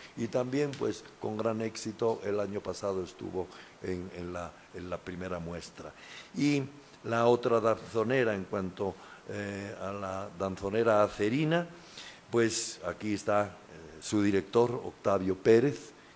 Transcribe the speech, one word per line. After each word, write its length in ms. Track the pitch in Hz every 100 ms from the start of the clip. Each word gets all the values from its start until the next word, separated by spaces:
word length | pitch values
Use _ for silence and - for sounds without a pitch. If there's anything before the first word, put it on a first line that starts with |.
| - -
y 100 | 113
también, 440 | 127 123 135 147
pues, 340 | 135 117 101 - -
con 160 | 110 107
gran 240 | 110 110
éxito 580 | 113 110 113 101 117 113 101
el 140 | 101
año 200 | 101 101
pasado 420 | 95 90 101 95
estuvo 440 | 87 - 95 90 85 - - -
en, 260 | 95 92 92 90
en 160 | 87
la, 180 | 87 85 - -
en 160 | 92 90
la 80 | 87
primera 420 | - 90 92 87
muestra. 540 | 82 85 - - 78 - - - - -
Y 280 | 143 143 131 - - -
la 240 | 117 117 117
otra 340 | 120 123 117
danzonera, 720 | 110 107 - 113 110 131 117
en 120 | 101 92
cuanto, 500 | 104 95 85 101 92 - - -
eh, 460 | 104 101 101 101 98
a 120 | 92
la 380 | 101 98 95 104 90
danzonera 640 | 98 92 98 107 117 107
Acerina, 640 | 104 - 107 131 156 165 165 - - - - - -
pues 500 | 117 113 110 - - 87
aquí 280 | 87 104
está, 300 | 101 - 104
eh, 60 | 101 87 - 80 80 80
su 220 | - 107
director, 480 | 101 95 - 117 120 120
Octavio 520 | 95 - 110 98 92 92
Pérez, 540 | - 113 139 143 - - -